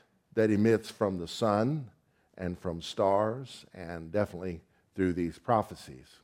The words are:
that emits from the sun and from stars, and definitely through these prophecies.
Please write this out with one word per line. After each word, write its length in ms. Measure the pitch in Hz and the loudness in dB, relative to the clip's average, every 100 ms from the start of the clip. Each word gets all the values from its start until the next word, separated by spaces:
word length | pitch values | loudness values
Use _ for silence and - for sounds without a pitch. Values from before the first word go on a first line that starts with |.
| _ _ _ | _ _ _
that 160 | - 110 | 0 2
emits 400 | 104 107 110 - | 4 4 4 0
from 280 | - 104 92 | -2 -2 -2
the 100 | 85 | -8
sun 600 | - 113 104 117 156 123 _ _ _ _ - | -2 2 2 2 -2 -8 _ _ _ _ -8
and 220 | 90 87 | -6 -6
from 240 | 92 85 | -6 -8
stars, 840 | - - 98 98 107 123 131 - - | -8 0 4 4 2 -2 -10 -16 -20
and 380 | 98 82 85 80 | -16 -10 -10 -4
definitely 520 | 98 101 87 92 85 - _ _ - | 0 0 -2 -8 -8 -12 _ _ -2
through 160 | 92 | 0
these 260 | 87 85 - | 2 -2 -4
prophecies. 800 | - 113 104 85 - 65 71 - | 0 0 0 -8 -18 -20 -20 -20